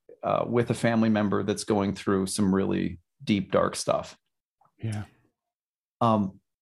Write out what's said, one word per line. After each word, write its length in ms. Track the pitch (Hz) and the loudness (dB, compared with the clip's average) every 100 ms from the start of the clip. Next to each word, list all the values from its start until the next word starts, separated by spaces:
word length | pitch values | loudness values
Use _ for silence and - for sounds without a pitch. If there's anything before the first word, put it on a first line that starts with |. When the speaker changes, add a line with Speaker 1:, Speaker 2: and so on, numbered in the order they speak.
| - - | -20 -8
Speaker 1:
uh, 220 | 101 101 110 | -2 -2 0
with 240 | 120 120 | 0 0
a 40 | |
family 340 | 117 117 113 113 | 0 0 2 2
member 340 | 107 104 101 | 2 2 0
that's 220 | 101 101 | -2 -4
going 300 | - 107 98 | -2 0 0
through 320 | 98 - 98 95 | -2 0 0 0
some 280 | - 98 | 0 2
really 440 | 95 98 95 90 87 _ _ | 2 0 -2 -2 -6 _ _
deep, 300 | 139 101 95 | -2 0 2
dark 240 | 101 92 - | 0 0 -2
stuff?" 400 | - - - - _ _ _ _ _ _ | -2 -2 -4 -16 _ _ _ _ _ _
Speaker 2:
Yeah. 220 | 113 107 95 _ _ _ _ _ _ _ _ - | -8 -8 -10 _ _ _ _ _ _ _ _ -2
Speaker 1:
Um, 400 | 117 107 95 - _ _ | 2 2 0 -6 _ _